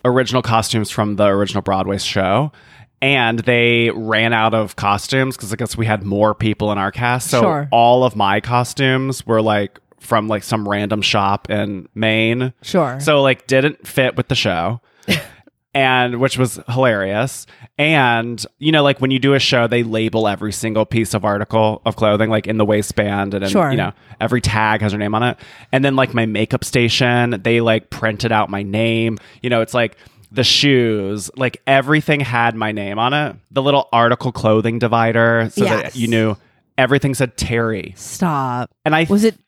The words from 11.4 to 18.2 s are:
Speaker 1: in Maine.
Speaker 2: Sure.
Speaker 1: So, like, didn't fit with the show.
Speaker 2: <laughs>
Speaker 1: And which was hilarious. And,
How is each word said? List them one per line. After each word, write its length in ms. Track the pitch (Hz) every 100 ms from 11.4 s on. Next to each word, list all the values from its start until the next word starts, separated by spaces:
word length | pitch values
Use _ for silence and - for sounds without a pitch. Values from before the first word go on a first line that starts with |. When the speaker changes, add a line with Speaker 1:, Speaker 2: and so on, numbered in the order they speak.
| -
Speaker 1:
in 360 | 104 101 98 -
Maine. 600 | 104 110 110 113 120 127 -
Speaker 2:
Sure. 360 | - 185 147 131
Speaker 1:
So, 200 | 147 147
like, 260 | 135 127 -
didn't 380 | 131 143 143 -
fit 300 | - 131 -
with 140 | -
the 60 | 131
show. 440 | - 85 87 120 - _ -
Speaker 2:
<laughs> 120 | - - - _ _ _ 139
Speaker 1:
And 440 | 131 127 123 120
which 160 | 131 -
was 240 | 127 - -
hilarious. 800 | 120 131 104 95 104 131 - - - - -
And, 640 | 151 156 127 117